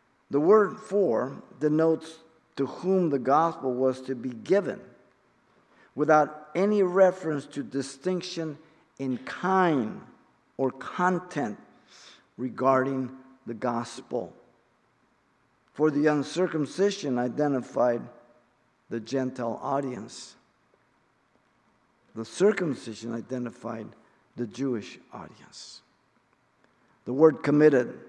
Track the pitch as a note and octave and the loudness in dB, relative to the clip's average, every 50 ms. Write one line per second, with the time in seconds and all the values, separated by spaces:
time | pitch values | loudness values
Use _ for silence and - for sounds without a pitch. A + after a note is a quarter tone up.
0 | _ _ _ _ _ - - D3 D3+ F3+ G#3+ A3 G3+ F3 - D#2+ - - F#3+ G#3 | _ _ _ _ _ -4 -2 2 4 6 6 6 6 4 -2 -8 -8 -2 0 2
1 | F#3+ C#3 A2+ A2 B2 C#3 D3 - - - - - D3+ D3+ D3+ D#3 D#3+ E3 D#3+ D#3+ | 2 2 2 2 0 -2 -6 -10 -16 -18 -6 -2 0 2 2 4 4 4 2 0
2 | - - - - - _ _ _ _ _ _ - C#3 B2+ - - E3+ F#3 F#3+ F#3+ | -2 -8 -18 -20 -20 _ _ _ _ _ _ -4 -4 -4 -4 -4 -2 0 2 2
3 | F3+ D#3 C#3 C3 A2+ C3 C#3 D#3 E3 E3 - - C3 C3 B2 B2 C3 C3 B2+ C3 | 2 2 0 0 2 2 4 4 4 2 -2 -4 -4 -4 -2 0 0 0 0 -2
4 | - - C3+ A#2+ A#2 C3 A#2+ A2 G#2 - F#3 G3+ F3+ C#3 E2+ - - - - _ | -6 -8 -8 -6 -8 -8 -10 -6 -2 2 2 2 2 0 -6 -10 -12 -20 -20 _
5 | _ _ _ _ _ _ _ _ _ _ _ _ _ _ _ _ _ _ - C3+ | _ _ _ _ _ _ _ _ _ _ _ _ _ _ _ _ _ _ -6 -2
6 | D3 D3 D#3 D3+ D3 D3+ - - - - - E3+ G3 G#3 G#3+ G#3 F#3+ F3+ F3+ F#3+ | 2 6 6 6 4 2 -2 -10 -14 -6 -2 0 0 2 2 2 2 2 4 6
7 | F#3+ F3+ F3 F#3 D#3+ D#3+ D3+ C#3 C3 - - C#3+ B2+ G#2 B2 C#3 C3 - - - | 6 6 4 2 -2 -4 -4 -4 -6 -8 -8 -8 -8 -6 -6 -6 -6 -6 -8 -8
8 | - F#3 F#3 F3 E3 - - E3+ D#3+ D#3 C#3+ - - _ _ _ _ _ _ - | -4 -4 -2 -2 -4 -6 -8 -6 -6 -8 -8 -12 -16 _ _ _ _ _ _ -8
9 | C#3 C3 B2+ A#2 - - - - - F#3 F#3+ F#3+ F#3 E3+ D3+ C3 A2 A2 - - | -4 -4 -4 -4 -6 -10 -8 -4 -2 2 4 4 4 4 4 2 0 -2 -4 -10
10 | - - - _ _ _ _ _ _ _ _ - C3+ B2+ - - - - - - | -14 -18 -20 _ _ _ _ _ _ _ _ -2 -2 -2 -2 -6 -12 -8 -2 0
11 | F3+ F#3 F#3 E3+ F3 - - D3+ B2+ G#2 G2+ - - - _ _ _ _ - - | 2 2 2 0 -4 -6 -6 -6 -6 -6 -6 -10 -16 -20 _ _ _ _ -20 -20
12 | - - - - _ _ _ - B2+ B2+ A2 G#2+ B2 C3+ C3+ C3 C3 C#3 C3+ C3 | -20 -20 -20 -20 _ _ _ -10 -8 -8 -4 0 2 4 4 4 2 0 -2 -4
13 | C3 A#2+ - - - - - _ - A2+ A#2 G#2+ B2+ B2 A#2 A#2 A#2+ - - C3 | -4 -6 -8 -14 -20 -20 -20 _ -14 -12 -10 -6 -4 -4 -4 -4 -6 -8 -12 -16
14 | - - B2 A#2+ F#2 E2 - - - _ _ _ _ _ _ _ _ _ _ _ | -12 -8 -8 -6 -6 -8 -12 -20 -20 _ _ _ _ _ _ _ _ _ _ _
15 | _ _ _ _ _ _ _ _ _ _ _ _ _ _ _ - D3+ D#3 C#3 D3 | _ _ _ _ _ _ _ _ _ _ _ _ _ _ _ 2 2 2 4 4
16 | D3+ D3+ D3+ D3 C3+ - - E3 F#3 E3 D#3+ D#3 C#3+ B2+ - F3 G3 G3+ G3 - | 2 2 2 2 0 -2 -2 -2 -2 0 -2 -2 -4 -4 -2 0 0 0 0 -2
17 | D3+ C#3+ B2 B2 B2 B2+ A2+ D3 D3 C#3+ C#3 B2+ A#2 - - A#2+ B2 B2 A#2+ A#2+ | -4 -4 -2 -2 -2 -2 -2 -2 0 0 0 -2 -4 -4 -2 0 2 2 2 0
18 | A#2+ A#2+ - - - _ _ _ _ _ _ _ _ _ _ _ _ - - A#2 | -4 -10 -16 -20 -20 _ _ _ _ _ _ _ _ _ _ _ _ -10 -8 -8
19 | G#2+ G#2 C3 C3+ C3 B2+ C3 - A#2+ A2+ A2+ - - C3+ C#3 C#3 C#3 C3 B2 G2 | -6 -4 -4 -2 -2 -4 -4 -6 -6 -6 -6 -6 -4 -4 -2 -2 -2 -4 -8 -10
20 | A2 - - - - - - _ _ _ _ _ _ _ _ _ _ _ _ _ | -12 -14 -16 -18 -18 -20 -20 _ _ _ _ _ _ _ _ _ _ _ _ _
21 | _ _ _ _ _ _ _ _ _ _ _ _ _ _ _ _ _ _ _ _ | _ _ _ _ _ _ _ _ _ _ _ _ _ _ _ _ _ _ _ _
22 | _ _ - G#2+ A2+ - - - F#3 G#3+ G3+ - F3+ D#3 B2+ - - A#2+ G#2+ - | _ _ -12 -12 -12 -8 -2 2 2 2 2 2 -2 -4 -4 -6 -8 -12 -12 -10
23 | A2 A#2 A2+ A#2 A2 - B2+ B2+ B2 A#2 - - - A2+ A#2 A2+ A2 A2+ A2+ - | -10 -10 -8 -10 -8 -8 -8 -8 -8 -8 -10 -10 -10 -10 -10 -10 -12 -14 -18 -20
24 | _ _ _ _ _ _ _ A#2+ A#2+ G#2 G2+ A#2+ C#3 C3+ A#2+ G#2+ F#2 - - - | _ _ _ _ _ _ _ -10 -10 -8 -6 -6 -4 -2 -4 -4 -6 -10 -16 -20
25 | - _ - G#2 D#2+ - - - - - - - - - - - _ _ _ _ | -20 _ -16 -16 -16 -18 -20 -20 -20 -20 -20 -20 -20 -20 -20 -20 _ _ _ _
26 | _ _ _ _ _ _ _ _ _ _ _ _ _ _ _ _ _ _ _ _ | _ _ _ _ _ _ _ _ _ _ _ _ _ _ _ _ _ _ _ _
27 | - B2+ B2+ C#3 D#3+ D#3+ C#3 - - C#3+ D3 D3 D3+ D#3 C#3 B2+ B2 A#2+ - - | -8 -4 4 8 8 8 8 6 0 2 6 8 8 8 8 6 2 0 -4 -14
28 | - | -18